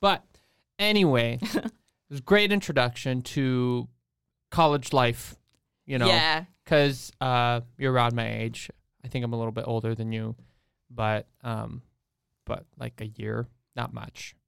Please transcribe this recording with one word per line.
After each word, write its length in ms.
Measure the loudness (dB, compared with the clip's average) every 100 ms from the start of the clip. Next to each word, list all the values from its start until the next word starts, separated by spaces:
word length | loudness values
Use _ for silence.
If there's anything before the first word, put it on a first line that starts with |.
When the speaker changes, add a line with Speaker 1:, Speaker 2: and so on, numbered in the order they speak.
Speaker 1:
But 240 | 0 0 _ _ _ _ _ -2
anyway, 600 | 4 6 6 6 2 -2
Speaker 2:
<laughs> 20 |
Speaker 1:
it 300 | -4 -4 -6 -12 _ _ _
was 80 | -12
a 40 |
great 300 | 2 4 6
introduction 720 | 2 2 0 0 -2 -4 -4
to 640 | -4 -2 0 2 0 -2 -6 _ _ _ _ _ _
college 420 | 2 4 2 2
life, 440 | 2 2 0 -12 -20 _ _ _ _ -6
you 120 | 0
know. 80 | 4
Speaker 2:
Yeah. 360 | 4 2 0 -4 _
Speaker 1:
'Cause, 480 | 2 4 4 0 -12 _
uh, 400 | 0 2 2 0 -4 -4
you're 160 | 0
around 220 | 2 2
my 120 | 0 -4
age. 420 | -4 -6 -8 -16 _ _ _
I 40 | -10
think 160 | -6
I'm 80 | -4
a 20 | -4
little 160 | -4
bit 120 | -6 -4
older 280 | -2 -2
than 180 | -4 -4
you, 220 | -4 -6 -8 -16 _ _ _ _
but, 360 | -4 -2 -2 -6 _
um, 400 | -8 -8 -8 -12 _ _ _ _ _ _ -10
but, 180 | -10 -10 -14
like, 220 | -14 -10
a 60 | -14
year, 420 | -10 -8 -6 -8 _ _ -10
not 160 | -10
much. 420 | -10 -14 -16 -20 _